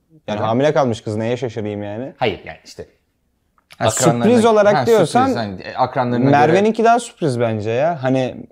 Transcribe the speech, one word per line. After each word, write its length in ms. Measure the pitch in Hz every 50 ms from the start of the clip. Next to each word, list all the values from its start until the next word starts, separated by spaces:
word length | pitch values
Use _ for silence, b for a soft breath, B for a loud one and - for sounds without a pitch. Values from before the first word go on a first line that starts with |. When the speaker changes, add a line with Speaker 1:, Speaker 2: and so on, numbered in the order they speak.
| _ _ _ _ _ -
Speaker 1:
Yani 80 | 104 104
Speaker 2:
Neden? 80 | 107
Speaker 1:
hamile 260 | 110 113 123 139 151
kalmış 280 | 151 160 139 123 110 -
kız, 160 | - 113 107
neye 200 | 107 110 113 123
şaşırayım 460 | 117 139 120 113 120 104 107 104 104
yani? 300 | 104 101 104 110 131 147 170
Speaker 2:
Hayır 280 | _ 135 113 87 - -
yani 140 | 85 80 - _
işte. 220 | - - - 80 _ _ _ _ _ _ _ _ _ _ _ _ _ _ _ _ _ - _
Speaker 1:
Ha, 60 | 120
Speaker 2:
Akranlarına- 380 | 110 - - 127 120 120 120 120
Speaker 1:
sürpriz 200 | - 247 233 220
olarak 320 | 233 214 - 202 208 -
Speaker 2:
Ha, 100 | 147 -
Speaker 1:
diyorsan 340 | 220 226 214 170 147 - 240 262
Speaker 2:
sürpriz, 100 | 269 247
hani, 240 | 120 110 101 95 90
e, 140 | - - 90
akranlarına 500 | 98 127 127 - 139 123 120 123 120 123
göre. 60 | 139
Speaker 1:
Merve'ninki 540 | 139 143 147 151 170 190 202 220 220 233 220
daha 160 | 226 233 226
sürpriz 400 | 233 - - _ 180 147 123 117
bence 300 | 120 113 110 107 101 110
ya. 320 | 117 123 147 165 175 143
Hani 440 | 127 131 131 131 127 120 - - - _